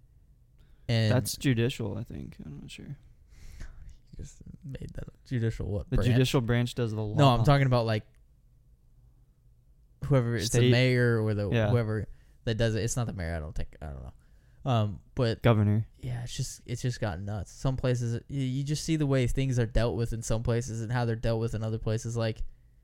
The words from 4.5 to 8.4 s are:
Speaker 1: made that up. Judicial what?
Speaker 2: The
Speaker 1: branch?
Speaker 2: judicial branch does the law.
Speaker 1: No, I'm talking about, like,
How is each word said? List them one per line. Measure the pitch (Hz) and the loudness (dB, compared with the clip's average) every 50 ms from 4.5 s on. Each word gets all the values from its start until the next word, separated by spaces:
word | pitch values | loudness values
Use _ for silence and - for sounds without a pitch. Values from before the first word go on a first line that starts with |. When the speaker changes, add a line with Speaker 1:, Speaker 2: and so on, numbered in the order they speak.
| - - - | -18 -16 -14
Speaker 1:
made | 143 131 - - - - | -12 -12 -10 -12 -12 -12
that | - - - | -12 -12 -14
up. | - - - | -16 -18 -10
Judicial | - 131 117 117 113 - - - | -6 -4 -2 -2 -2 -2 -4 -6
what? | 101 101 101 - - | -4 -4 -6 -4 0
Speaker 2:
The | - | 2
Speaker 1:
branch? | 107 98 127 | 2 4 4
Speaker 2:
judicial | 113 127 131 127 - 139 | 4 4 4 4 4 2
branch | 117 110 120 120 120 123 - | 2 2 2 0 0 -2 -2
does | - 120 110 | -4 -4 -4
the | 107 107 | -4 -4
law. | 107 104 107 | -4 0 4
Speaker 1:
No, | 147 143 135 | 6 6 6
I'm | 123 113 113 | 6 6 6
talking | 151 143 139 139 | 6 6 6 6
about, | 131 127 120 113 | 4 2 2 2
like, | 113 110 107 - _ _ - _ _ _ _ | 2 0 -2 -2 _ _ -20 _ _ _ _